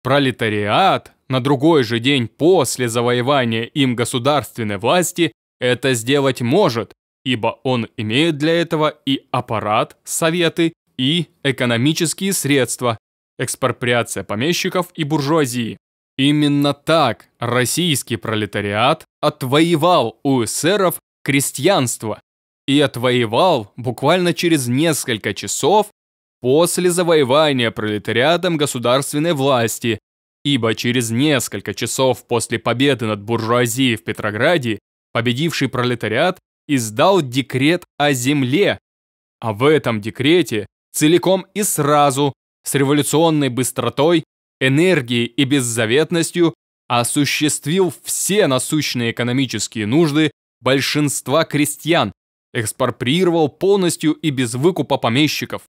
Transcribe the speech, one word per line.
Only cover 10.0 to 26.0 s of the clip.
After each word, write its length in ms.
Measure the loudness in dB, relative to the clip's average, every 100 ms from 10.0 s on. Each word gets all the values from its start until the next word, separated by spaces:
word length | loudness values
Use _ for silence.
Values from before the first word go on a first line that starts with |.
советы, 680 | -10 -2 -2 0 -2 0 -2 _ _ -4
и 300 | 0 0 -4 _
экономические 920 | -4 -2 0 2 0 0 -4 -2 -4
средства – 640 | -4 0 0 0 -2 -4 -4 _ _ _ -8
экспроприация 840 | -8 -2 -4 -2 0 0 -2 -8
помещиков 640 | -6 -2 -2 -2 -2 -4 -6
и 100 | -6
буржуазии. 760 | -4 -2 0 0 0 -2 -6 -8 _ _ _ -2
Именно 560 | 2 2 2 2 0
так 540 | -2 0 2 2 -2 -12 _
российский 800 | -2 0 0 0 0 -2 -2 -6
пролетариат 880 | -4 -4 -2 -4 -2 0 0 0 -6 _
отвоевал 1000 | -4 -4 0 2 4 4 4 2 0 -4
у 200 | 0 0
эсеров 560 | 0 -2 0 2 0 -2 _ _
крестьянство 960 | -2 -2 -2 -2 0 2 0 -4 -8 -10 _ _ _ _ 0
и 120 | 2
отвоевал 920 | 2 0 0 0 0 2 2 2 -4 -8
буквально 560 | -8 -2 0 2 0
через 340 | 0 0 0 0
несколько 680 | 0 0 0 -4 -4 -4
часов 540 | -6 -8 -2 2 2 0 _